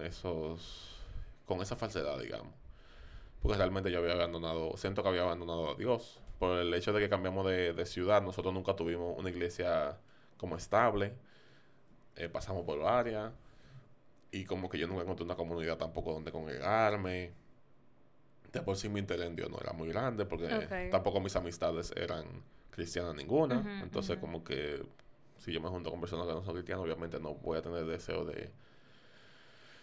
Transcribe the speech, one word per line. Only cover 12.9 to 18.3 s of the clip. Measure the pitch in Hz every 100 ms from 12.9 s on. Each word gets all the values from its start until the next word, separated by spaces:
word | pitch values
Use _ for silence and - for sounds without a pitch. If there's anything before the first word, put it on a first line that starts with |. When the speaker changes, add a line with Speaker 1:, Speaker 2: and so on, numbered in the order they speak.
| 123 120 107 110 - - - - - - - - - -
Speaker 1:
Y | 98
como | 92 92 90
que | 76
yo | 82
nunca | 95
encontré | 87 90
una | 87 90
comunidad | 82 85 80 80
tampoco | 80 80 80
donde | 80 78
congregarme. | 80 78 65 80 110 107 101 92 90 90 - - - - - - - - - -